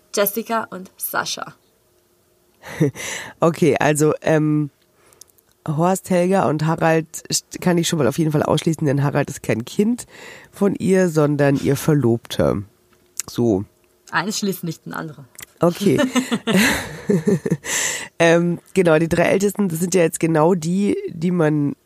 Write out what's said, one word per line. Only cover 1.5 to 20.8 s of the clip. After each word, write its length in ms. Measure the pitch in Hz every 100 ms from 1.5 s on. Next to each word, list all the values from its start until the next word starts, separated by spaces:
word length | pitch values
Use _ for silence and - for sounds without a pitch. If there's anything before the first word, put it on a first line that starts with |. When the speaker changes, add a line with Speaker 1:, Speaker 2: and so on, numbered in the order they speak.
| - _ _ _ _ _ _ _ _ _ _ - -
Speaker 2:
<laughs> 100 | 147 - - - - -
Okay, 360 | 165 - 156 -
also, 360 | 151 147 156 -
ähm, 480 | - 156 151 151 147 _ _ _ _ _ - _ _ _ -
Horst, 400 | 147 175 190 -
Helga 380 | 180 180 190 131
und 160 | 151 156
Harald 400 | 165 165 165 156 - -
st-, 300 | - - -
kann 160 | 180 170
ich 100 | 160
schon 100 | 170
mal 80 | 120
auf 100 | -
jeden 140 | 156
Fall 100 | 147
ausschließen, 440 | - 151 170 160 147
denn 160 | 139
Harald 260 | 139 147 -
ist 120 | -
kein 220 | - 110 123
Kind 400 | - 208 240 - - - - -
von 240 | - 202
ihr, 340 | - 175 185 185
sondern 520 | 156 147 147 139 139
ihr 140 | - 139
Verlobter. 880 | - 147 117 117 - - 73 76 101 _ _ _ _ - -
So. 360 | - 117 98 101 _ _ _ -
Speaker 1:
Eines 280 | 165 185 -
schließt 260 | 196 190
nicht 200 | 170 156 -
den 80 |
anderen. 320 | - 165 147 131 - - -
Speaker 2:
Okay. 400 | 170 170 202 139
Speaker 1:
<laughs> 60 | 254 254 254 233 - 190 240 - - - -
Speaker 2:
<laughs> 200 | 185 208 180 - 160 - - - - - -
Ähm, 400 | 165 170 175 170 _
genau, 240 | - 175 156
die 80 | 165
drei 160 | 175
Ältesten, 440 | - 196 202 196 196
das 120 | 160
sind 120 | 180
ja 80 | 180
jetzt 180 | 165 -
genau 340 | 165 160 160
die, 420 | 190 160 185